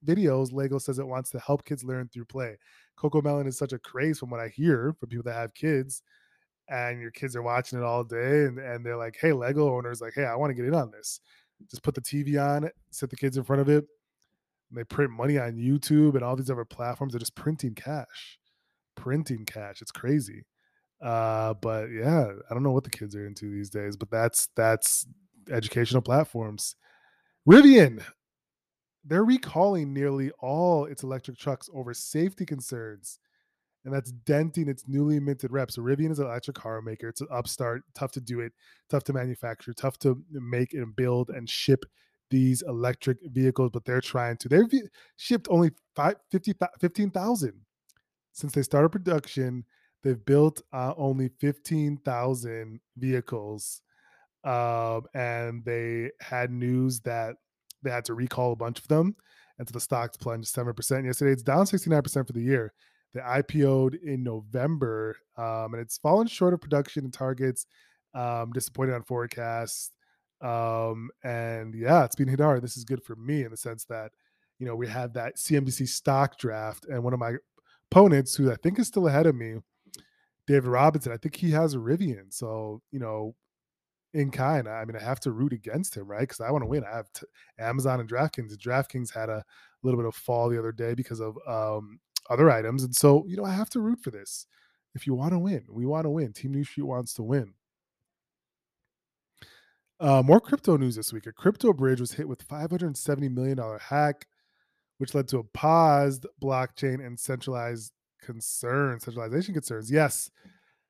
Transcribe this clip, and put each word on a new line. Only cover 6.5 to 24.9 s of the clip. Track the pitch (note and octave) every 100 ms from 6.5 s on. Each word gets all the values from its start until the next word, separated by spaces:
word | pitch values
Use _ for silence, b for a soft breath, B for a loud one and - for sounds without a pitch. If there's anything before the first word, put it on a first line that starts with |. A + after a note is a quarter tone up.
| _ -
and | B2+ B2 A#2+
your | A#2
kids | - C3+ A#2+
are |
watching | A#2+ A#2+ B2+ B2
it | A#2+
all | A#2+
day, | A#2 A#2 B2+ D3
and, | C#3+ B2+
and | C3 A#2+ A#2+
they're | A#2+
like, | A#2 -
"Hey," | E3
Lego | C#3 A#2+ C#3+ D3
owner's | B2 B2 A#2+
like, | A#2
"Hey, | C#3 C3+
I | A#2
wanna | D3 B2
get | B2
in | D#3+
on | A#2+
this." | G#2+ - - b b b _ -
Just | B2
put | -
the | C#3
T | B2 C#3+
V | C#3+ D3
on, | C#3+ D3 D#3+ - _
sit | - C3+
the | -
kids | C3+ C3
in |
front | B2 C#3
of | C#3
it, | D3 D3 _ _ _ _ _ _ _ _
and | A#2+
they | A2+
print | - C#3+
money | A2+ C3 C#3+
on | A#2+ A#2
YouTube | A#2+ C#3+ - D3+ D3+ C3+
and |
all | A#2+ B2+
these | C3
other | B2
platforms. | A2+ - A#2+ A#2+ C#3
They're | A#2
just | A2+ -
printing | D3 D#3 C3 G#2+
cash, | - D3 A#2+ - - - _ _ _ _ _ -
printing | B2+ C#3+ D3+ A#2+
cash. | A2 A2 G2+ G2
It's | -
crazy. | - A#2+ D3+ A#2 - - _ _ _ _ _
Uh, | B2 A2+ A2+ A2 A2 G#2+
but | A2+ A2 A2+
yeah, | A2+ B2 E3 A2+ G2 -
I |
don't | A#2
know | C#3
what | C3 -
the |
kids | - G#2
are | G#2 G#2
into | G2+ G#2
these | G2+ G2+
days, | G#2 G#2 G2
but | G#2
that's, | A2+ A#2 - - -
that's | A2+ A2 -